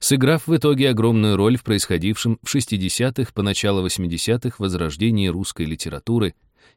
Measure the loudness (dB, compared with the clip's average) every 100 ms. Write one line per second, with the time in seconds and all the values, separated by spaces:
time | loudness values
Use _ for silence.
0 | 0 2 4 2 0 0 2 2 2 2
1 | 2 4 4 4 2 2 0 -2 0 -2
2 | -2 -2 -2 -2 -2 -2 0 -2 -2 -2
3 | -2 -2 -4 -2 -2 0 0 0 0 -2
4 | -4 -2 -2 -2 -2 -4 -4 -2 -4 -2
5 | 0 2 0 -2 -6 -6 -6 -6 -8 -8
6 | -4 -2 -2 -4 _ _ _